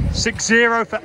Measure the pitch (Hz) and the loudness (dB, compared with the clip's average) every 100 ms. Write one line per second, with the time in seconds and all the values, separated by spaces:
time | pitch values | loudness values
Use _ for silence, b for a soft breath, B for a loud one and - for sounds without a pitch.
0 | - - 233 - - 226 233 233 220 214 | -2 -2 -4 -4 2 4 4 2 -2 -4